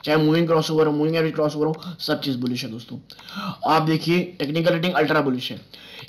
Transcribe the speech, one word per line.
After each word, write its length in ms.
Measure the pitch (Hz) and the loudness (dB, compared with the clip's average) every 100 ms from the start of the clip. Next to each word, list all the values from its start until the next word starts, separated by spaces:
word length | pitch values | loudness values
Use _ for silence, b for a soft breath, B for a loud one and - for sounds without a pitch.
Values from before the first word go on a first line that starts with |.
| - | 0
चाहे 120 | 156 | 2
moving 300 | 151 160 170 | 4 4 4
crossover 400 | 160 156 156 156 | 2 2 2 2
हो, 60 | |
moving 220 | 147 151 165 | 2 2 2
average 180 | 160 | 0
क्रॉसओवर 340 | 156 151 151 156 | 0 -2 0 -2
हो, 140 | 160 180 165 | -2 -8 -8
सब 220 | - 151 | -4 -4
चीज 140 | 147 123 | -2 -4
bullish 280 | 123 123 | -4 -4
है 80 | 123 | -6
दोस्तों। 260 | 110 - 120 - B B B 202 B 127 | -10 -14 -16 -16 B B B -10 B 2
आप 140 | 156 | 2
देखिए, 540 | 156 160 160 175 175 - | 4 2 2 0 0 -4
technical 340 | 143 160 165 | -4 0 2
rating 200 | 170 175 | 2 2
ultra 280 | 143 147 156 | 0 2 2
bullish 300 | 139 127 - | 2 -2 -4
है, 400 | 110 - - - - | -10 -16 -20 -20 -20